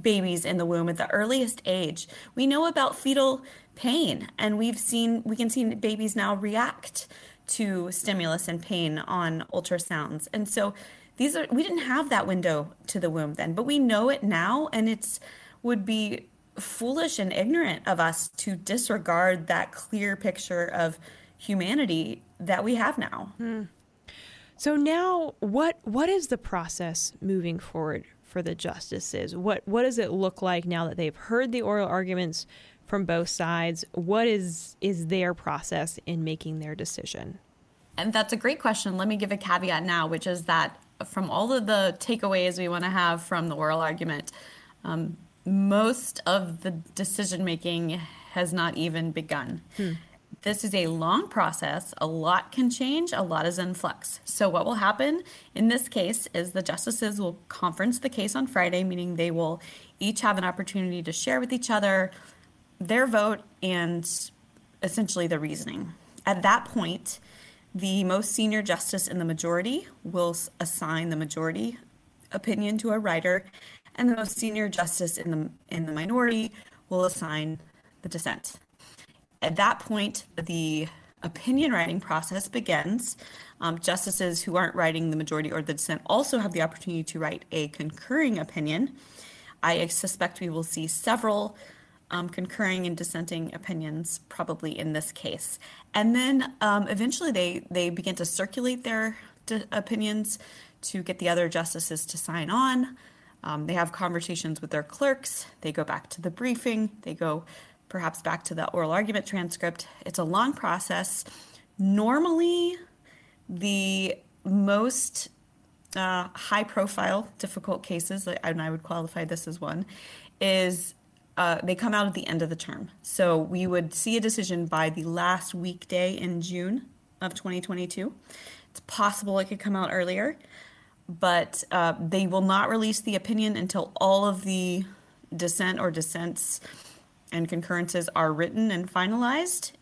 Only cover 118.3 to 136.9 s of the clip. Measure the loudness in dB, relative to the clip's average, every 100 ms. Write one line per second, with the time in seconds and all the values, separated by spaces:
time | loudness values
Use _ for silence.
118.3 | -4 -4 -2 -2 -4 -4 -6 -4 -4 -4
119.3 | -6 -6 -8 -6 -6 -6 -10 -18 -20 -14
120.3 | 0 2 4 4 0 -4 -8 _ _ _
121.3 | 0 2 2 0 0 2 2 2 0 -2
122.3 | 0 0 -4 -8 -10 -12 -10 -4 2 4
123.3 | 4 2 0 2 2 0 -2 0 2 2
124.3 | 0 0 0 0 2 2 0 -2 0 2
125.3 | 2 -2 -4 -6 -6 -4 0 0 0 -2
126.3 | -2 -4 -4 -2 -2 -4 -20 _ -8 -8
127.3 | -6 -6 -4 -4 -4 -4 -4 -6 -8 -20
128.3 | -20 -18 -20 -16 -16 -6 2 2 2 2
129.3 | 2 0 -2 0 0 2 0 0 0 0
130.3 | -4 -14 -20 -20 -20 -20 _ -12 0 4
131.3 | 4 2 -4 -2 2 2 2 0 2 2
132.3 | 4 4 4 4 2 2 0 0 -2 0
133.3 | 2 2 0 -2 -2 -2 2 6 6 4
134.3 | 0 -2 0 0 -2 -4 -10 -20 _ -10
135.3 | -2 0 2 0 0 0 0 -2 -2 -4
136.3 | -2 -2 -2 -6 -18 -18